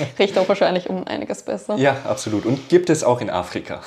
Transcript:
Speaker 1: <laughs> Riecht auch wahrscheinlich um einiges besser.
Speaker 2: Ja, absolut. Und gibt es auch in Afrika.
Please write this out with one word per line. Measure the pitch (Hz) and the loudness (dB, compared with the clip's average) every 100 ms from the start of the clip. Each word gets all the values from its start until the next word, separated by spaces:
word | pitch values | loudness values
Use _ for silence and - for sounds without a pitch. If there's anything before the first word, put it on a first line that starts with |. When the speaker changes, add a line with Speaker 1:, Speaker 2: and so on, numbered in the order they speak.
Speaker 1:
<laughs> | 139 - | -6 0
Riecht | 196 190 | 2 2
auch | 185 | 2
wahrscheinlich | 196 170 180 180 | 2 2 0 -2
um | 185 - | -6 -6
einiges | - - - | -6 -6 -8
besser. | - 202 - 208 | -6 -8 -4 0
Speaker 2:
Ja, | 135 127 | 2 2
absolut. | 107 104 - 104 | -2 -4 -2 -2
Und | 110 127 - | 0 -2 4
gibt | 175 175 | 4 6
es | 156 | 2
auch | - 123 | 2 2
in | 101 | 0
Afrika. | 90 90 - - 76 | -4 -4 -8 -8 -12